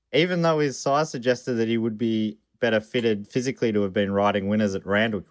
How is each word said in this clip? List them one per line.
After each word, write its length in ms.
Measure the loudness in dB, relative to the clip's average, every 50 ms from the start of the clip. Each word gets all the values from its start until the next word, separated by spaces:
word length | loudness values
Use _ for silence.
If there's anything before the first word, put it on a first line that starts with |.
| _ 0
Even 300 | 2 2 2 2 0 0
though 180 | 2 2 2 2
his 180 | 0 0 -2 -2
size 320 | -2 0 2 2 0 -2
suggested 440 | -4 -4 0 0 0 0 -2 -4 -2
that 120 | 0 0 0
he 80 | 0 0
would 200 | -2 -2 -2 -2
be 400 | -2 0 0 0 -2 -2 -6 _ _ _ _ -2
better 200 | 0 0 0 0
fitted 460 | -2 -2 -4 0 0 0 0 0 -4
physically 460 | -4 -4 -4 -2 -2 -4 -2 -2 0
to 100 | 0 0
have 100 | 0 0
been 200 | 0 -2 -2 0
riding 340 | 0 2 2 2 2 0 0
winners 300 | 0 0 0 0 0 -2
at 100 | -4 -2
Randwick 400 | 0 0 2 2 0 -2 -6 -8 -4